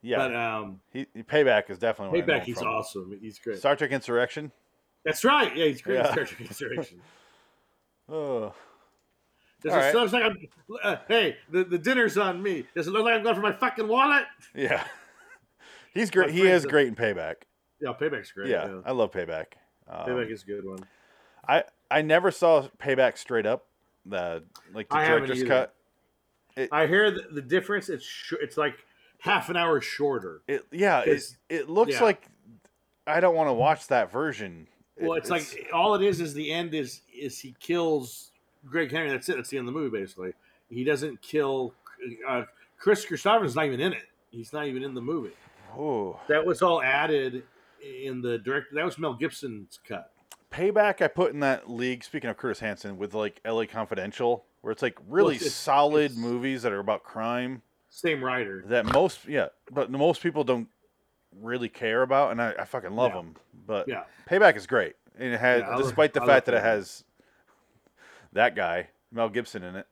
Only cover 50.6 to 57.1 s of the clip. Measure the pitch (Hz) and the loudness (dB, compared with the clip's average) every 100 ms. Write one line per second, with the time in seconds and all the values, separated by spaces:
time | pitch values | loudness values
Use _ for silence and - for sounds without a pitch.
50.6 | 185 208 208 190 160 - 180 147 139 123 | 0 4 4 4 0 2 0 2 0 0
51.6 | - 117 127 123 - 156 123 113 127 104 | -4 -4 -4 -4 -8 -8 -6 -6 -6 -4
52.6 | 113 98 104 95 101 107 107 - 113 113 | -6 -8 -10 -8 -6 -4 -4 -6 -4 -4
53.6 | 110 113 107 98 95 - 120 120 _ _ | -4 -6 -6 -6 -6 -2 0 0 _ _
54.6 | 110 110 131 - - 180 202 123 147 - | -8 -4 -4 -6 -4 2 4 2 -4 -4
55.6 | - 139 147 151 147 120 117 123 131 131 | 2 4 6 4 2 -2 -4 -2 -2 -2
56.6 | 117 101 101 104 - | -2 -2 -2 -4 -4